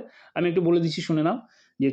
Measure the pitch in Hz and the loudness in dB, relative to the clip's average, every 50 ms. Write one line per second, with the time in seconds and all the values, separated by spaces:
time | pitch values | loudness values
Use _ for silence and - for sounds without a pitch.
0 | - - - - - - _ - 175 175 165 185 170 170 175 170 170 160 156 180 | -4 -8 -16 -20 -20 -10 _ -2 -2 0 0 2 2 2 2 2 2 0 -2 -4
1 | 170 - 160 156 151 170 226 240 - _ _ _ _ _ _ - 135 135 | -4 -2 0 0 0 0 -2 -4 -8 _ _ _ _ _ _ -2 -2 -2